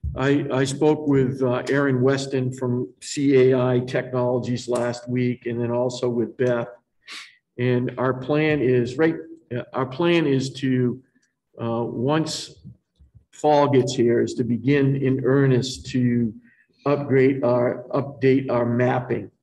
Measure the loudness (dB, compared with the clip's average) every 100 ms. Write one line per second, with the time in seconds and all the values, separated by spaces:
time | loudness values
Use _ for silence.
0 | -8 -2 0 0 0 -2 -2 2 2 2
1 | 2 2 2 0 0 0 0 0 2 2
2 | 2 0 -2 -2 -4 -4 -4 -2 -6 _
3 | -10 -2 4 6 6 4 2 0 0 -4
4 | -4 -2 0 -2 -2 -6 -2 -2 -2 -6
5 | -6 -2 -2 -4 -6 -4 -2 -2 -2 -2
6 | -2 -2 -4 -2 0 0 -4 -12 _ _
7 | -20 -20 -20 _ _ -4 0 0 -2 -2
8 | -2 -2 -2 0 2 2 2 2 0 0
9 | 0 0 -10 -20 _ -10 -8 -6 -6 0
10 | 2 2 2 0 -2 -4 0 2 0 -2
11 | _ _ _ _ _ -8 -4 -4 -4 -4
12 | 0 0 -2 -6 -12 -18 -20 -20 _ _
13 | _ -20 _ -2 2 4 6 4 2 0
14 | 2 2 0 -2 -2 -2 2 2 2 0
15 | 0 0 2 2 4 2 0 -8 -6 0
16 | 0 0 -2 -6 _ _ _ _ -2 0
17 | 2 4 4 2 0 2 0 -4 -4 -4
18 | -4 0 2 2 0 -2 0 0 0 0
19 | -4 -6 -6 _